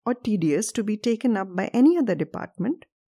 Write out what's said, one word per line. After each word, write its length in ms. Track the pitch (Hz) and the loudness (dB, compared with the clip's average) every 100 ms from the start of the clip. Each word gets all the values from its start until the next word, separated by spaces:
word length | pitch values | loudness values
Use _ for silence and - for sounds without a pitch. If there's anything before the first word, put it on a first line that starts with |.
or 100 | - | -6
tedious 580 | 247 - 208 165 147 233 | -4 -2 0 2 0 -2
to 100 | - | -4
be 140 | 208 214 | -4 -2
taken 400 | 240 226 254 208 | -2 0 0 0
up 180 | 190 | -2
by 140 | 180 190 | -4 -2
any 280 | 233 277 349 | 4 6 4
other 200 | 233 165 | 2 -2
department 680 | 156 - - - 190 339 - _ _ | -4 -8 -10 -6 -4 -4 -10 _ _